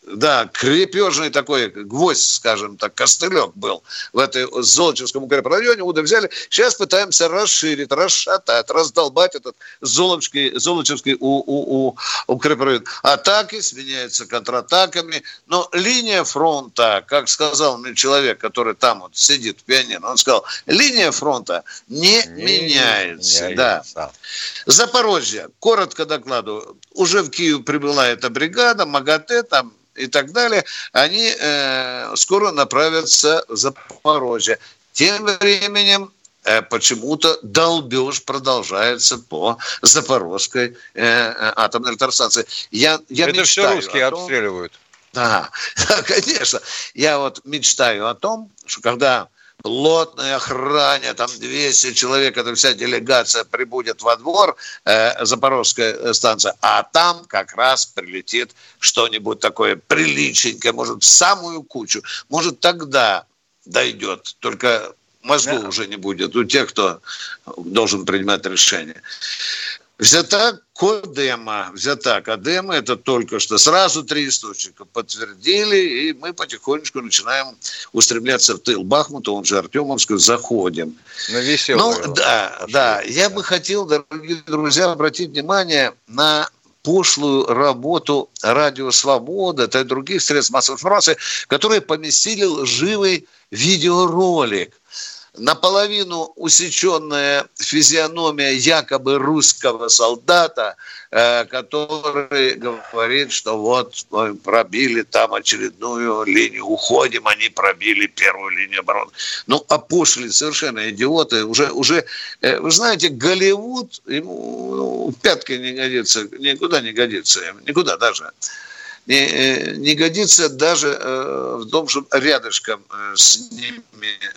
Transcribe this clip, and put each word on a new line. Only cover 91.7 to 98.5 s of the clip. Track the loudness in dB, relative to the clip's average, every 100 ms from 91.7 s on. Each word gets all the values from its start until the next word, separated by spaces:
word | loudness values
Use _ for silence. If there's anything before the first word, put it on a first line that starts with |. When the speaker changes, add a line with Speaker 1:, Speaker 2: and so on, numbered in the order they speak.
| 4
Speaker 1:
поместили | 2 -4 0 0 0 2
лживый | 0 2 -2 0 0 2 2 0 -4 _ _
видеоролик. | -2 2 4 4 4 2 2 2 2 2 0 -4 _ _ -14 -14 -16 -20 -4
Наполовину | -2 2 2 2 0 -2 -4 -6 -8 -6
усеченная | 2 2 2 0 0 0 -2 -2 0 0 -4 -8
физиономия | -2 2 4 4 0 0 -2 0 0